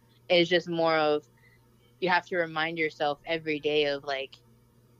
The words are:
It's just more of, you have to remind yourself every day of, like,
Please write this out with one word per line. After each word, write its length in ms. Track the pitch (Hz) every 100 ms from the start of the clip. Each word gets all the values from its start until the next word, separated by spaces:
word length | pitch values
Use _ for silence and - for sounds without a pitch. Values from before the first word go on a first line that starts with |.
| _ _ -
It's 200 | 175 170
just 200 | 175 175
more 280 | 170 165 160
of, 280 | 151 147 - _ _ _ _ _ _ _
you 80 | 185
have 160 | 180 175
to 100 | 180
remind 400 | 165 160 160 165
yourself 400 | 156 - 147 143 -
every 340 | 165 160 151
day 240 | 147 151 147
of, 160 | 143 143
like, 320 | 135 135 - _ _ _ _ _ _